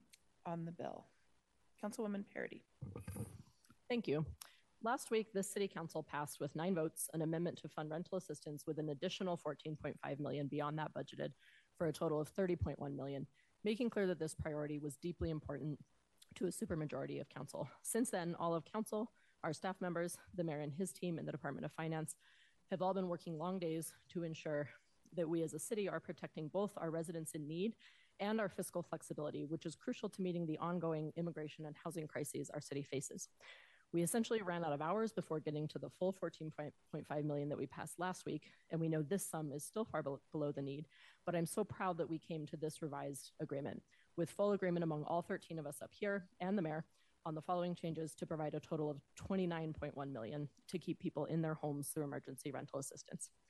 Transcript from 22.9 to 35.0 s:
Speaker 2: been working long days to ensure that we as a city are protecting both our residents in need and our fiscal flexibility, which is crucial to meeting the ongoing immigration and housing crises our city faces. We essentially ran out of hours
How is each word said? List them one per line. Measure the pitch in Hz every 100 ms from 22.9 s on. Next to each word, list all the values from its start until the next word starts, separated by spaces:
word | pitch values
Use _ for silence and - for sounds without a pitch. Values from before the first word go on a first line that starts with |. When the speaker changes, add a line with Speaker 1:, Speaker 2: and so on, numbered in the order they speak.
Speaker 2:
been | 190 185
working | 175 - 160
long | 175 190
days | 170 160 160 - -
to | 180
ensure | 170 156 165 147 143 - _ _ - 165
that | 160
we | 170
as | 160
a | 151
city | - 214 190
are | 156
protecting | - 165 165 - 156
both | 185 202 -
our | 165
residents | 160 165 165 156
in | 160 147
need | 165 208 - - - - _
and | 202 220
our | 196
fiscal | - 180 175
flexibility, | 170 160 - 165 151 143
which | 147 160 170
is |
crucial | - - 254 208
to | -
meeting | 180 170 165
the | 156
ongoing | 165 180 165 156 156 165
immigration | 170 156 156 - 156
and | 151
housing | - 165 156
crises | - 147 135 143
our | 151
city | - 139
faces. | 143 131 - - - - - - - - _
We | 170
essentially | 170 240 226 226
ran | 185 175
out | 165
of | 143
hours | 156 202